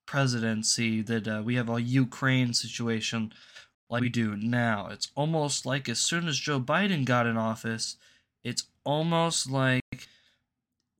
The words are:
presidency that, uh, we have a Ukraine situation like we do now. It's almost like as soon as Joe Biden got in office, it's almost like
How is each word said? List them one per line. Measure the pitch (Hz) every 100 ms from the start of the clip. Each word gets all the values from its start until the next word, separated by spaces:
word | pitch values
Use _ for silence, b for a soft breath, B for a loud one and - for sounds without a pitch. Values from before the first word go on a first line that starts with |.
| -
presidency | 139 135 120 113 110 110 - 117 110
that, | 107 113 104
uh, | 107
we | 107 123
have | 117
a | 117
Ukraine | 120 131 131 - 131 131 123
situation | 117 113 - 117 113 110 117 110 B B B B _ _
like | 120
we | 123
do | 117 110 104
now. | 113 120 117 104 90
It's | 104 - -
almost | 151 160 147 - 127
like | 139 135
as | 113
soon | - 170 170
as | 139
Joe | - 143
Biden | 127 160 202 170 127
got | 123 117
in | 113
office, | 113 110 117 113 - - b b b _
it's | 123 120 - _
almost | 135 151 165 165 165 165 131
like | 135 131 127 - 127 - b b b _ _ _ _ _